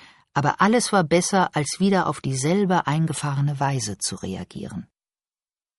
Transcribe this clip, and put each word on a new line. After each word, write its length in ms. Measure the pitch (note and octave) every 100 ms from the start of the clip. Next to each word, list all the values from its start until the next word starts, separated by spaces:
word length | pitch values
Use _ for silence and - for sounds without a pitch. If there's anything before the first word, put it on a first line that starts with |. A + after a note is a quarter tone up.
| - _ _
aber 260 | - C#3+ -
alles 320 | G3 A3+ -
war 120 | G3+
besser, 500 | D#3+ F3 - G3 E3+
als 240 | D#3 C#3 -
wieder 280 | G3 F#3+ D#3+
auf 140 | D3+
dieselbe 640 | C#3 C3 C#3+ F#3+ F#3+ F3+ -
eingefahrene 760 | D3+ D#3+ C#3+ D3 C#3 C#3+ C#3
Weise 380 | C#3 C3+ G#2+ G2
zu 180 | - G2
reagieren. 720 | F#2 F#2 F2+ - - G2+ - _ _ _ _ _ _ _ _